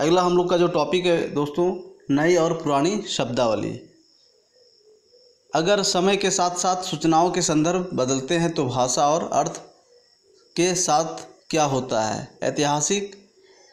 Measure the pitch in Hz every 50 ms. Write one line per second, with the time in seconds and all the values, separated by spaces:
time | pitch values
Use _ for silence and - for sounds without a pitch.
0 | 139 160 175 185 180 180 175 180 175 175 185 170 175 165 175 156 143 - 180 185
1 | 180 180 170 160 - - 147 143 147 147 - 175 175 185 185 - - - - -
2 | _ - 139 143 156 170 180 170 160 165 165 - - 147 143 139 147 180 214 202
3 | - - - - 139 120 123 131 123 113 107 95 107 107 110 - - - _ _
4 | _ _ _ _ _ _ _ _ _ _ _ _ _ _ _ _ _ _ - _
5 | _ _ _ _ _ _ _ _ _ _ - 156 165 190 208 202 190 - - 180
6 | 180 196 202 196 196 190 180 - 175 180 180 - - 185 185 180 185 - 165 147
7 | 160 160 160 160 175 180 170 185 170 - 151 151 151 170 180 185 180 180 156 127
8 | 127 131 135 135 131 - 175 165 170 165 165 160 139 127 120 127 127 127 - 170
9 | 147 143 156 175 - - - 131 156 165 - - - - - _ _ _ _ _
10 | _ _ _ _ _ _ _ _ _ _ - 170 170 185 175 170 - 165 151 156
11 | 165 160 165 - - - - _ _ - 160 156 151 139 135 127 123 - 123 110
12 | 110 107 104 113 135 - - - - 131 160 160 143 143 147 151 151 - 196 208
13 | 202 - - - - _ _ _ _ - - - - -